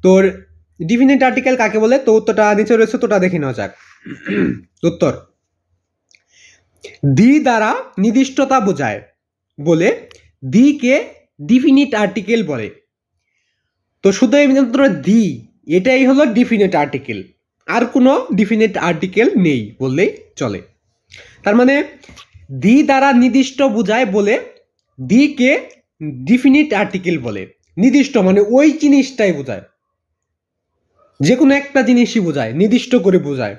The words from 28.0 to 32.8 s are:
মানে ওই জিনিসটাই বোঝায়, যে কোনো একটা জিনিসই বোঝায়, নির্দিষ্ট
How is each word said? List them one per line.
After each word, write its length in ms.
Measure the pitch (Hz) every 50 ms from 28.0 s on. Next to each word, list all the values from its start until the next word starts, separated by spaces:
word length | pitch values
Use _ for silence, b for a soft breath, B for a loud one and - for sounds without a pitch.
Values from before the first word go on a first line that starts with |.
| 269 - -
মানে 240 | 233 185 185 190 202 208 208
ওই 180 | 240 262 294 311
জিনিসটাই 640 | 269 311 302 294 277 277 254 262 - - 220 196 170
বোঝায়, 300 | 143 139 127 107 90 - _ _ _ _ _ _ _ _ _ _ _ _ _ _ _ _ _ _ _ _ _ _ _ _ _ _ _ _ _ _ _
যে 140 | 139 151 247
কোনো 160 | 254 320 269 277
একটা 260 | 285 285 - - 269
জিনিসই 400 | 247 208 254 240 240 - - 233 190
বোঝায়, 240 | 165 147 143 123 110 120
নির্দিষ্ট 380 | 151 196 220 233 247